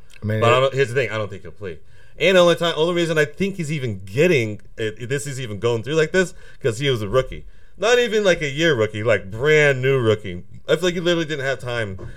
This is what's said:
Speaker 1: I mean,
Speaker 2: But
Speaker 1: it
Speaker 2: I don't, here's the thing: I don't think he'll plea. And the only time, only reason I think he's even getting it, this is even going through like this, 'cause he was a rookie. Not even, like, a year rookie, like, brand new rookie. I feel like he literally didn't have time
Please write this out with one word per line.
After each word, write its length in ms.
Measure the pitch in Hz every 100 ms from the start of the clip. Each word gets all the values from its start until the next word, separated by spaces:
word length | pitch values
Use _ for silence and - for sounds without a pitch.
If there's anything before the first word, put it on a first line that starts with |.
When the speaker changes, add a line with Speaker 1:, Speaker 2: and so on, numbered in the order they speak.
| - -
Speaker 1:
I 40 | 104
mean, 140 | 110
Speaker 2:
But 100 | 117
Speaker 1:
it 40 | 127
Speaker 2:
I 40 |
don't, 140 | 135
here's 140 | 131 127
the 60 |
thing: 160 | 127 110
I 80 | 110
don't 100 | 101
think 140 | 95
he'll 80 | 87
plea. 260 | - 101 76 - - - -
And 180 | 160 190
the 40 |
only 160 | 175 165
time, 160 | 170 151
only 180 | 165
reason 240 | 175 165 160
I 80 | 151
think 300 | - 196 190
he's 140 | 147
even 300 | 156 127 98 98
getting 560 | 110 180 147 110 104 - -
it, 280 | 110 107 117
this 180 | 139 143
is 120 | 131
even 200 | 120 101
going 220 | 117 117
through 120 | 110 160
like 160 | 156
this, 200 | 185 185 - - -
'cause 180 | 127 110
he 100 | 143
was 120 | 120
a 60 | 101
rookie. 360 | 123 131 78 - - - -
Not 220 | 202 247
even, 260 | 240 214
like, 160 | 196 170
a 60 | 147
year 240 | 135 170
rookie, 280 | 127 107 107
like, 280 | 113 101 95
brand 520 | 110 147 156 147 131
new 160 | 131 135
rookie. 460 | 113 101 98 87 - - -
I 80 | 156
feel 80 | 180
like 80 |
he 60 | 175
literally 260 | 170 170 165
didn't 180 | 151
have 140 | 135 127
time 400 | 123 120 104 95 120